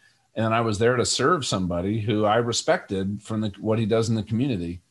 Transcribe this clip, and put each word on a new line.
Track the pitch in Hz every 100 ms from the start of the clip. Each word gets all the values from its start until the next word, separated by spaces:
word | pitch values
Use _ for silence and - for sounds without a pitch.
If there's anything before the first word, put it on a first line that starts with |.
| _ _ _
and | 113 113
I | 113
was | 113 101
there | 117 127
to |
serve | 98 - 135 175
somebody | 123 101 87 87 95 110
who | 104 107
I | 104 117
respected | 117 110 - 185 - 98 98 101
from | - 110
the, | 107 -
what | 107 110
he |
does | 110 113 117
in |
the | 110
community. | - 110 143 101 85 90 -